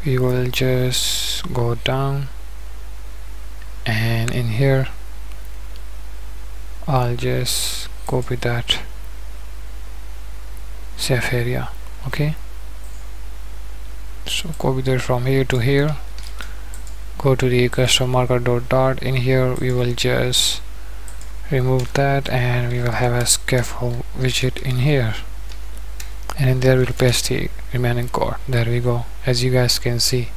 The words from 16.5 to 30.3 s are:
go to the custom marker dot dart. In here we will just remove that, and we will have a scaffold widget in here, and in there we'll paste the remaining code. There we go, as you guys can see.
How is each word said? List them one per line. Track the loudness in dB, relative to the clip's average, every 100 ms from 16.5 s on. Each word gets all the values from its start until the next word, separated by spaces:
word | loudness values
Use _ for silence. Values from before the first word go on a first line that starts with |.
| -6 -6 -6 -6 -6 -6 -2
go | 2 4
to | 4
the | 4 4
custom | 4 2 2 2
marker | 2 4 4
dot | 4 0 2
dart. | 4 4 2
In | 0 0
here | 4 4 4
we | 2 0
will | 2 2
just | 2 2 2 2 2 2 0 -4 -6 -6 -4 -4 -6 -6 -6 0
remove | 2 4 2 2
that, | 2 4 2 2
and | 0 2 2 0
we | 0
will | 0
have | 2 2
a | 2 2
scaffold | 2 2 2 2 -2 -2 -2 -4 0
widget | 0 2 0 0
in | -2 2
here, | 4 4 2 -2 -4 -4 -4 -4 -4 -4 -4 -4 -4 -6 -4 2
and | 4
in | 6
there | 6 6
we'll | 4
paste | 4 4 4 2
the | 0 0 -2 -2
remaining | 0 2 2 0
code. | 0 0 0 0
There | 0 2
we | 2
go, | 2 0 -2 -2 0
as | 2 4
you |
guys | 4 4 2
can | 0 2
see. | 2 2 0